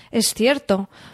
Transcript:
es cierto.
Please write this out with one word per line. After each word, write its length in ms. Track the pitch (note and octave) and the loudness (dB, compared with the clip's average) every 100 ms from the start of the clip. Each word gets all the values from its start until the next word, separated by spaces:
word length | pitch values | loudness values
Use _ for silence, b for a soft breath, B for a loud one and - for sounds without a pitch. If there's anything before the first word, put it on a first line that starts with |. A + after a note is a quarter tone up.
| B | B
es 220 | A#3 - | -2 -2
cierto. 560 | - A#3 C#4 - G3 G3 B B | 0 0 0 0 -2 -4 B B